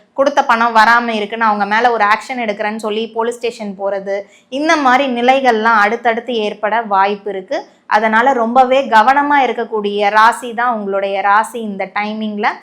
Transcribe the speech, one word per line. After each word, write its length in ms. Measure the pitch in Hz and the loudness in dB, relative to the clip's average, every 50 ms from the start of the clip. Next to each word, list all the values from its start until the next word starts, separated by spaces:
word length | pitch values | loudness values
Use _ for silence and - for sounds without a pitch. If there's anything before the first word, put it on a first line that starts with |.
| _ _ - | _ _ -4
கொடுத்த 320 | - 269 285 277 277 269 | 0 0 0 2 0 0
பணம் 300 | 277 - 226 - 233 226 | 0 0 0 0 2 4
வராம 320 | 226 214 226 233 240 240 233 | 4 4 6 4 2 2 0
இருக்குன்னு 380 | 226 214 208 202 226 226 233 | -4 -4 -4 -6 -4 -2 0
அவங்க 200 | 220 208 208 202 | 0 0 0 -2
மேல 260 | 196 214 226 240 247 | -2 -2 0 2 2
ஒரு 140 | 233 220 208 | 2 2 2
ஆக்ஷன் 320 | 202 214 - - - 262 247 | 2 2 0 -2 -8 -8 -6
எடுக்கிறேன்னு 380 | 240 214 208 214 208 208 214 | -4 -6 -4 -4 -4 -6 -6
சொல்லி 340 | 220 226 214 208 220 226 220 | -6 -6 -4 -4 -4 -6 -6
போலீஸ் 260 | 226 226 226 240 233 | -4 -4 -4 -4 -4
ஸ்டேஷன் 400 | 240 - 233 233 233 214 202 190 190 196 | -4 -6 -6 -6 -6 -10 -10 -8 -6 -6
போறது, 360 | 196 202 196 190 202 196 202 202 _ _ _ _ - | -4 -4 -4 -6 -6 -6 -6 -8 _ _ _ _ -10
இந்த 260 | 254 277 302 320 339 | -8 -4 0 0 0
மாதிரி 460 | 311 277 254 247 262 285 262 240 240 | 2 2 2 2 2 2 0 -2 0
நிலைகள்லாம் 580 | 240 254 269 269 262 254 226 214 220 226 226 214 202 | 2 2 2 4 4 2 2 2 2 2 2 4 2
அடுத்தடுத்து 480 | 208 233 233 233 240 226 233 233 262 247 | 2 0 -2 -2 -2 -2 -2 -4 -6 -4
ஏற்பட 480 | 220 214 208 202 202 - 208 208 233 | -4 -4 -4 -6 -4 -4 -2 -2 -2
வாய்ப்பு 480 | 233 202 202 190 196 202 208 202 202 208 | -2 0 0 0 2 0 0 -4 -6 -8
இருக்கு. 360 | 196 190 185 - 269 359 - - _ _ _ | -8 -8 -8 -8 -8 -8 -8 -10 _ _ _
அதனால 480 | - 208 214 220 220 220 220 240 277 277 | 0 0 2 2 2 2 4 4 4 2
ரொம்பவே 460 | 240 226 226 240 262 262 247 262 269 | 2 0 2 4 4 4 4 4 0
கவனமா 520 | 269 220 226 220 214 254 269 285 285 285 | 2 4 4 4 6 6 4 2 2 2
இருக்கக்கூடிய 800 | 285 285 262 233 220 233 226 208 226 214 202 208 202 202 208 202 | 2 2 2 0 0 -4 -6 -4 -4 -4 -4 -2 -2 0 0 2
ராசி 440 | 214 214 220 233 226 - 262 240 226 | 4 4 4 4 4 0 -8 -10 -6
தான் 220 | 226 240 247 233 | -4 -2 -2 -2
உங்களுடைய 460 | 214 202 196 196 196 196 196 196 196 | -2 -4 -4 -4 -2 -2 -2 -4 -2
ராசி 380 | 190 202 202 214 220 220 - 240 | 0 2 2 2 2 -2 -6 -10
இந்த 300 | 226 208 196 190 190 190 - | -8 -8 -8 -8 -8 -8 -6
டைமிங்ல. 540 | 208 208 214 214 220 220 214 208 208 214 269 - - | -8 -6 -6 -6 -6 -8 -8 -6 -2 -4 -4 -4 -6